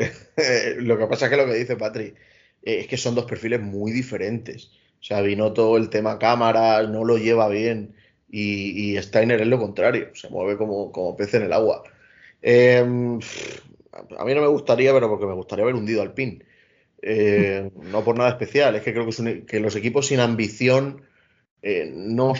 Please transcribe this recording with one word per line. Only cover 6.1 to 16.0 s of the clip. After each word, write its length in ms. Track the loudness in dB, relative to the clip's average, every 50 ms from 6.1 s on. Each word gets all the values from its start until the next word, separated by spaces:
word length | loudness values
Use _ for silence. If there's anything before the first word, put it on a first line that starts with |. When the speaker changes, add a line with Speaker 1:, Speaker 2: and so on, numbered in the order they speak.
| -2 0
Speaker 1:
cámara, 640 | 2 2 2 4 4 2 4 4 4 4 4 4 2
no 200 | 0 -2 -2 0
lo 140 | 2 2 2
lleva 320 | 4 2 2 4 4 2
bien. 460 | 0 0 -2 -2 -2 -4 -8 -12 -16 _ _ _ _ _ _ _
Y, 640 | -8 -4 -4 -4 -4 -4 -6 -6 -6 -6 -4 -4 -4
y 60 | -4
Steiner 400 | -6 0 2 2 4 4 2 2
es 60 | 2 2
lo 120 | 2 2
contrario, 560 | 0 -4 -2 0 0 2 2 0 -4 -8 -12
se 140 | -20 -18 -12
mueve 280 | -6 -4 -4 -2 -2 -2
como, 340 | -2 -4 -2 -4 -6 -6
como 260 | -6 -6 -4 -4 -4 -4
pez 160 | -4 -2 0
en 100 | -2 0
el 100 | 2 2
agua. 300 | 2 2 2 0 -2 -6 -14 _ _ _ _ _ _ -20 -20 _ _
Em, 800 | 2 4 6 8 8 8 6 6 4 2 0 -2 -2 -2 -4 -6 -8 -12 -14 -14 -14 -14 -14 -18 -20 -20 -20 _ _ _ -20 -20 -20 -18 -10 -6
a 80 | -2
mí 80 | 0 0
no 80 | 2
me 60 | 4 4
gustaría, 460 | 2 2 2 2 2 4 6 6 6
pero 160 | 6 4 2
porque 160 | 0 -2 -2
me 80 | -4 -4
gustaría 300 | -6 -8 -6 -2 0 0
haber 120 | 0 0
hundido 260 | -2 -2 -2 -2 -2